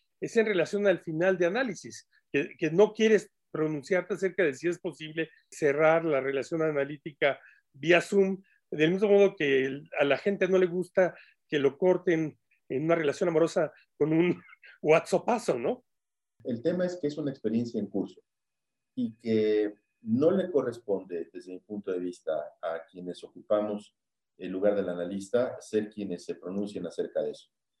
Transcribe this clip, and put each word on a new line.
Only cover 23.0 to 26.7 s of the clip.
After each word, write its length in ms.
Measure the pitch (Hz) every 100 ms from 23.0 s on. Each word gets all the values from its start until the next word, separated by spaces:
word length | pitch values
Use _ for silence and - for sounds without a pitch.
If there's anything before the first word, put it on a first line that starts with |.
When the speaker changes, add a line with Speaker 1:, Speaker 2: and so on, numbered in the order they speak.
| 90 85
Speaker 2:
ocupamos 720 | - - - 104 104 107 - _ _ _ _ -
el 140 | 90
lugar 240 | 90 101 101
del 140 | 90
analista 680 | 87 87 101 98 120 123 -
ser 300 | - 107 104
quienes 360 | - 98 87 -
se 100 | -
pronuncien 500 | 90 98 98